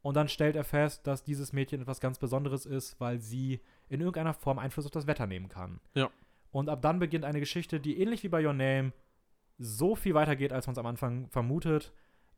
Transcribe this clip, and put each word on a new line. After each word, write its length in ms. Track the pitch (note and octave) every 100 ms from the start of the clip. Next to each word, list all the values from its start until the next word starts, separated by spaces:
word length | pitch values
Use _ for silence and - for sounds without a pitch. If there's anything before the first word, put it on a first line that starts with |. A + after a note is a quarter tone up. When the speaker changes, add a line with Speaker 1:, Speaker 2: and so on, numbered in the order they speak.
Speaker 1:
Und 120 | C#3+ C#3+
dann 120 | C#3+
stellt 260 | - D3+
er 100 | D3+
fest, 420 | C#3 D3 D3+ - C#3+
dass 180 | C3+
dieses 280 | - C#3+ C#3
Mädchen 280 | C#3 C3+ C#3+
etwas 180 | B2 C3
ganz 180 | C3 B2+
Besonderes 480 | B2+ C3 C#3+ C3+ -
ist, 340 | C3+ - -
weil 200 | B2 B2
sie 400 | G#2+ B2 C3 B2+ - _ -
in 120 | C3+
irgendeiner 340 | F3 D#3+ D#3+
Form 240 | D3 C#3+ C3+
Einfluss 260 | C3 - C#3+
auf 60 |
das 140 | D#3+ C#3+
Wetter 200 | C#3+ G#2+
nehmen 220 | F#2 F#2
kann. 320 | - F#2 F2 -
Speaker 2:
Ja. 140 | C#3 C3+ - - _ -
Speaker 1:
Und 160 | C3+ D3
ab 140 | C#3+
dann 160 | D3+ F3
beginnt 260 | F3 D#3+
eine 160 | C#3+ D3
Geschichte, 400 | C#3+ F3 E3 D#3+
die 200 | C#3+ D#3
ähnlich 220 | G3+ A3+
wie 60 | F#3+
bei 160 | E3 D#3
Your 60 |
Name 400 | C3+ C3+ C3+ C3+ - _ _ _ _ _ -
so 380 | A#2 G#2+ F3 A3
viel 180 | G3
weitergeht, 380 | D3+ D3+ C3+ C#3
als 140 | C3 C3
man's 100 | B2
am 80 | A#2
Anfang 420 | A#2+ B2+ B2 B2+
vermutet, 600 | C3 A#2+ D3+ E3 D3+ - - _ _ _